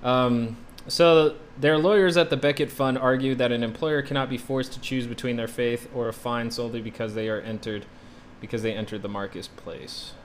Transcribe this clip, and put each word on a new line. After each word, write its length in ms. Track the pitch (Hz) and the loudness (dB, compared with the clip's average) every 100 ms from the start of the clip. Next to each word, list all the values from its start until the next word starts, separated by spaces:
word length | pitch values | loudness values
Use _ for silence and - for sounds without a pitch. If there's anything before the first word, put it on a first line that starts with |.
Um, 560 | 123 127 123 120 113 113 - - - | 2 2 4 2 0 -6 -14 -16 -6
so 480 | - 170 160 151 151 - - | 4 8 8 6 2 -16 0
their 200 | 143 156 | 4 4
lawyers 400 | 170 208 185 170 | 6 6 6 4
at 100 | 165 | 2
the 80 | 139 | 2
Beckett 340 | 143 143 147 | 2 2 -2
Fund 280 | - 135 127 | 0 0 2
argued 400 | 127 131 131 127 | 2 2 2 2
that 120 | 123 | 2
an 120 | 120 | 2
employer 400 | 117 110 160 147 | -2 -2 0 0
cannot 260 | 139 143 131 | 0 -2 -2
be 80 | 127 | -4
forced 360 | - 135 127 | -4 -4 -4
to 80 | - | -8
choose 260 | - 131 120 | -4 -4 -4
between 300 | 117 127 120 | -4 -4 -4
their 120 | 113 | -4
faith 400 | - 120 120 - | -2 -2 -2 -6
or 140 | 127 117 | -6 -4
a 40 | |
fine 380 | 113 123 120 117 | -4 -4 -2 -4
solely 320 | 117 120 117 | -4 -6 -6
because 320 | 113 - 113 | -8 -6 -6
they 160 | 107 110 | -4 -2
are 100 | 107 | -4
entered, 460 | 110 107 113 104 - - - - - - | -4 -8 -6 -8 -10 -20 -20 -20 -20 -18
because 200 | 110 117 | -8 -4
they 120 | 110 | -4
entered 260 | 104 107 107 | -4 -6 -6
the 80 | 98 | -6
marketplace. 1040 | 101 98 92 95 - 85 82 - - - - | -6 -8 -10 -14 -14 -14 -14 -12 -14 -14 -16